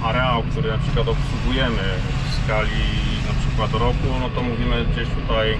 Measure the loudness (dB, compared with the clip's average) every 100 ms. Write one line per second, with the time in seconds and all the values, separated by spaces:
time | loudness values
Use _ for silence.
0 | -2 0 2 0 0 -2 0 0 0 0
1 | 0 0 0 0 0 0 0 0 0 -2
2 | -2 -2 0 0 0 2 2 2 0 0
3 | 0 0 0 0 0 0 0 2 2 2
4 | 0 0 -2 -2 -2 0 0 0 0 -2
5 | -2 -2 0 0 2 0